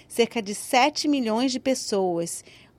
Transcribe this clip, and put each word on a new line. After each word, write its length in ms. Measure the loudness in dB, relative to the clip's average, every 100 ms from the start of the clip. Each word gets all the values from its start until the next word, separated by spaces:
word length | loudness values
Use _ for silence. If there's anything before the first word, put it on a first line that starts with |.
| -10
Cerca 320 | 0 0 0
de 120 | -6
sete 540 | -8 0 4 4 2 0
milhões 460 | 0 0 0 0
de 60 | 0
pessoas, 840 | -2 -2 0 0 0 0 -4 -8 -14 -20 -20